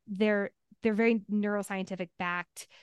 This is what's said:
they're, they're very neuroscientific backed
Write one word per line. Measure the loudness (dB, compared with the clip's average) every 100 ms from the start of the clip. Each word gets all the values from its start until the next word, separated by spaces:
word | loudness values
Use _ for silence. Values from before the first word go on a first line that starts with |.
| -10
they're, | 0 2 2 -2 _ _ _
they're | -2
very | 2 4 2 0
neuroscientific | -2 0 -2 -2 -4 -4 -6 -8 _
backed | -4 -4 -8 -14 -18 -20